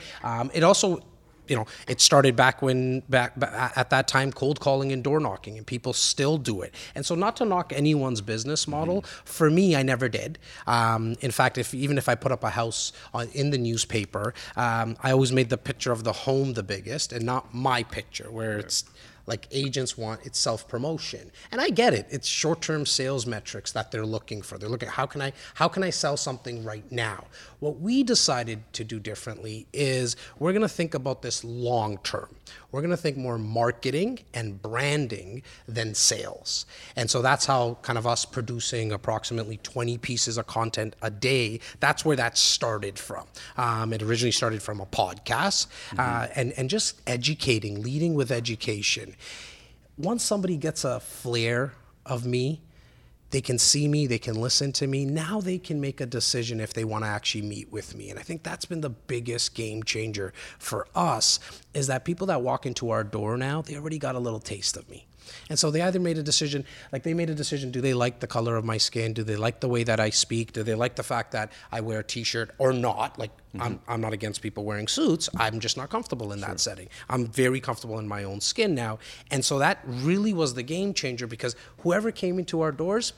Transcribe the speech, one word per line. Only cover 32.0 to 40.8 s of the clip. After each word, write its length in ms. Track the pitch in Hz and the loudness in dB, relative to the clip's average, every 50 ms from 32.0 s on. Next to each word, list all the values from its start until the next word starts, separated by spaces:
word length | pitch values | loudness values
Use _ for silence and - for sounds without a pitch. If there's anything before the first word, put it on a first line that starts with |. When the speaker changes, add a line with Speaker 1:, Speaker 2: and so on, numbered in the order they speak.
| - - - - - - - - _ - - - - _ | -6 -4 -4 -4 -6 -8 -18 -20 _ -20 -20 -20 -16 _
Speaker 2:
We're 120 | - 139 | -6 -2
gonna 160 | 156 175 175 160 | 0 0 0 0
think 180 | - 151 135 | 0 -2 -2
more 220 | 135 127 127 117 113 | -2 -4 -2 -2 -2
marketing 800 | 110 107 113 117 117 120 120 - - 131 131 156 196 240 254 226 - - - | -2 -2 2 4 4 4 2 2 -2 0 0 2 0 0 -2 -6 -12 -8 -6
and 260 | 117 113 104 98 95 | -6 -6 -6 -8 -8
branding 840 | 95 107 113 123 139 143 147 151 139 113 110 95 90 95 110 131 - - - - - | -8 -4 -2 0 2 2 2 2 0 -2 -4 -8 -10 -12 -12 -14 -14 -16 -20 -20 -14
than 280 | - 110 117 113 110 104 | -6 -4 -4 -4 -2 2
sales. 720 | - - - 117 - - - - - - - - - - - - - - - - | 4 4 4 4 2 -4 -8 -10 -10 -8 -4 -4 -4 -6 -8 -16 -20 -18 -8 -4
And 140 | 127 117 113 | -2 0 2
so 140 | - 127 | 2 4
that's 240 | 120 131 139 - - | 6 4 4 4 4
how 320 | - 135 127 120 117 120 - | 2 4 4 4 0 -2 -6
kind 160 | - - 120 | -4 -2 -2
of 100 | 117 117 | 0 2
us 200 | 120 120 - - | 2 0 0 -2
producing 680 | - - 131 113 127 120 117 - - 127 117 110 107 | -4 -4 -6 -4 -4 -6 -4 -4 -2 -2 -2 -2 -2
approximately 640 | 104 101 - 123 110 110 - - 120 113 107 110 110 104 | -2 -2 -2 -2 -2 -2 -2 -4 -4 -4 -4 -6 -8 -10
twenty 340 | - - - 127 120 120 120 | -12 -8 -4 -2 -2 -2 -2
pieces 400 | 117 - - 120 113 - 120 110 | -4 -4 -4 -2 0 0 0 0
of 100 | 117 110 | -2 -4
content 500 | - - 113 113 113 - 110 | -2 0 0 0 0 0 -2